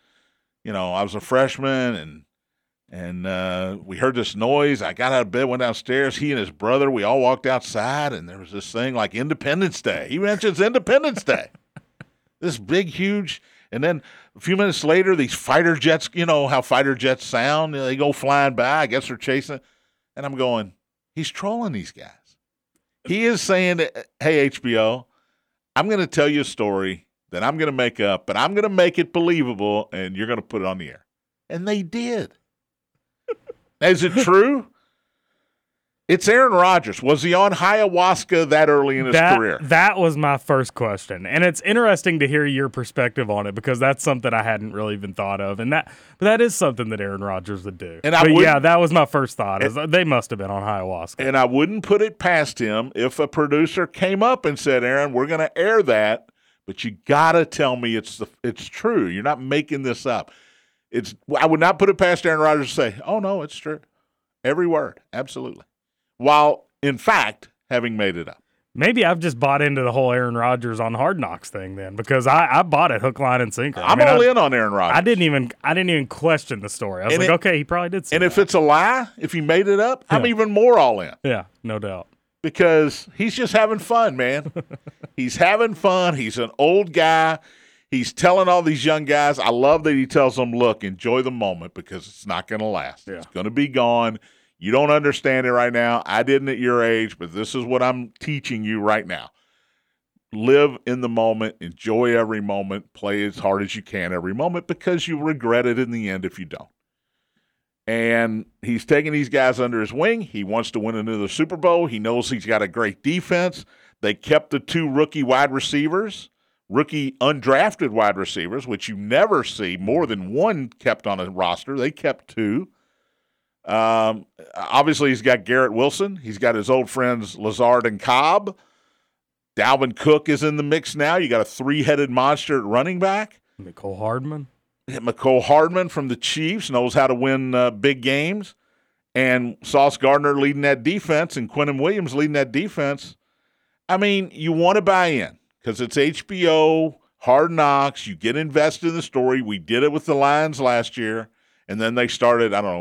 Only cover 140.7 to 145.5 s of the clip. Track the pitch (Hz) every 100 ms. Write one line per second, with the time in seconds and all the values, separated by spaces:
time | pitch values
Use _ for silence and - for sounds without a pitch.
140.7 | 135 123 196 - 151 165 139 113 147 147
141.7 | 135 156 208 160 135 151 147 131 131 202
142.7 | - 139 143 - - _ _ _ _ _
143.7 | _ - 185 202 196 190 143 160 160 175
144.7 | 208 185 190 175 139 87 - _